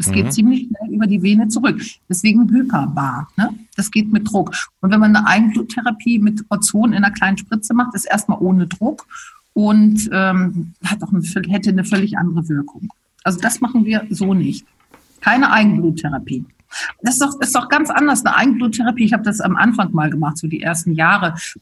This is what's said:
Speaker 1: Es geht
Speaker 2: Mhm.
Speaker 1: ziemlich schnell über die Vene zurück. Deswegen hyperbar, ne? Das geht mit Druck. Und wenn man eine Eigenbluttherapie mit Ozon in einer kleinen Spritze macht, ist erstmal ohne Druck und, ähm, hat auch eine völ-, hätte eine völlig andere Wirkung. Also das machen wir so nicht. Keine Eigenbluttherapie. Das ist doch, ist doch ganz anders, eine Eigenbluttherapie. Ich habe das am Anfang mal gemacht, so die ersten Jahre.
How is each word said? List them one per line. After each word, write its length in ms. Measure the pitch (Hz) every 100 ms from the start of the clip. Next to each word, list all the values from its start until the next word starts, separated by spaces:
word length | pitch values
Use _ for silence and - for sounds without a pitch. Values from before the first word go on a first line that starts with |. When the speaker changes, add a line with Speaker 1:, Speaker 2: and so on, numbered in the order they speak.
Speaker 1:
Es 100 | 156
geht 140 | 98
Speaker 2:
Mhm. 60 | 208
Speaker 1:
ziemlich 340 | - 220 254 -
schnell 280 | 214 220 208
über 100 | 214
die 160 | 196
Vene 240 | 190 208 214
zurück. 340 | 269 233 - - - -
Deswegen 420 | 180 214 220 208
hyperbar, 800 | 240 262 151 139 143 139 127 151 -
ne? 140 | 214 214 - -
Das 160 | 202
geht 180 | 214 214
mit 180 | 208 -
Druck. 240 | 208 175 - - _
Und 100 | 190
wenn 80 | 214
man 160 | 214
eine 140 | 208 214
Eigenbluttherapie 920 | 190 226 220 220 - 240 220 240 233
mit 260 | 208 214 -
Ozon 440 | 202 - 208 220
in 120 | 202
einer 100 | 202
kleinen 240 | 202 190 196
Spritze 340 | - 220 -
macht, 220 | 233 247
ist 120 | - -
erstmal 320 | 214 - -
ohne 260 | 185 185 170
Druck 400 | - 233 - - - - - _
und, 560 | - 208 214 214 214 -
ähm, 640 | 185 190 185 180 170 165 -
hat 160 | 180 214
auch 80 | -
eine 100 | 185
völ-, 260 | 160 185 175
hätte 220 | 202 208
eine 140 | 185
völlig 340 | - 196 208 -
andere 300 | 175 165 160
Wirkung. 400 | 147 143 - - _ _ _
Also 160 | 175 175
das 220 | 220 -
machen 240 | 254 240
wir 240 | 214 220 214
so 240 | 175 190
nicht. 320 | 185 143 - - _ _ - _ _
Keine 300 | 190 240 269
Eigenbluttherapie. 960 | 220 208 170 170 160 147 139 - 127 - _ _ - - -
Das 140 | 226 254
ist 40 |
doch, 180 | 277 -
ist 120 | 254
doch 140 | 254 240
ganz 220 | 294 311
anders, 340 | - 294 -
eine 100 | 214
Eigenbluttherapie. 680 | - 262 226 240 220 240 240
Ich 80 | 214
habe 100 | 226
das 200 | 214 208
am 120 | -
Anfang 380 | - 196 214 180
mal 160 | 160 151
gemacht, 300 | 156 151 156
so 80 | 160
die 160 | 160
ersten 320 | 160 165 175
Jahre. 400 | 160 160 202 175 165 - -